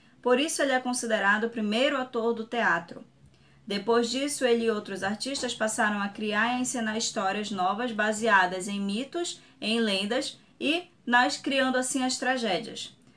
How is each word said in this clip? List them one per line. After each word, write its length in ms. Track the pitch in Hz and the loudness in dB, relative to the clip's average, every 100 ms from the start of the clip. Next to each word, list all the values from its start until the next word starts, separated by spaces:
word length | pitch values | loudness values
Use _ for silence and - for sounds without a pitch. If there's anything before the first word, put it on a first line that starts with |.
| _ _ | _ _
Por 180 | 240 247 | 2 4
isso 220 | 311 - | 2 0
ele 100 | 285 | 2
é 80 | 254 | 2
considerado 640 | 254 247 233 214 196 208 226 | 0 -4 0 2 4 4 2
o 40 | |
primeiro 480 | 233 208 220 285 277 | -2 0 2 2 2
ator 360 | 254 233 226 | -2 -2 0
do 120 | 220 220 | -2 -4
teatro. 580 | 233 196 - - - - _ - _ _ - - | 0 2 2 -2 -16 -18 _ -20 _ _ -18 -6
Depois 440 | 202 196 233 233 | -4 2 2 2
disso, 360 | 254 285 - 247 | 0 -2 0 2
ele 200 | 233 226 | 4 2
e 60 | |
outros 320 | 208 202 190 | 0 -4 -4
artistas 500 | 196 214 262 277 247 | -4 -4 -4 -4 -4
passaram 480 | - 220 - 226 208 | -2 -2 2 0 0
a 80 | 202 | -4
criar 480 | 208 214 208 226 247 | -4 -2 0 0 0
e 40 | |
encenar 360 | 254 247 220 214 | -2 -2 -2 -2
histórias 520 | 226 220 190 202 208 | -2 -2 -2 -2 -4
novas 420 | 202 185 202 247 | 0 0 0 -2
baseadas 760 | 214 214 214 226 196 180 185 185 | 0 0 0 4 4 4 0 -6
em 120 | 202 | -4
mitos, 600 | 196 208 269 339 349 - - - | -4 -4 -4 -6 -6 -8 -16 -8
em 200 | 208 233 | -2 0
lendas 600 | 220 190 208 247 - - _ - | 2 0 0 -2 -2 -10 _ -4
e 300 | 277 339 359 _ - | -2 -2 -4 _ 2
nas, 320 | 240 277 - | 4 4 0
criando 400 | 302 277 262 254 | -2 0 2 2
assim 260 | 254 269 | 0 0
as 140 | 254 254 | -2 -2
tragédias. 800 | 254 262 226 170 117 - - - - | -2 0 0 -2 -4 -10 -12 -16 -20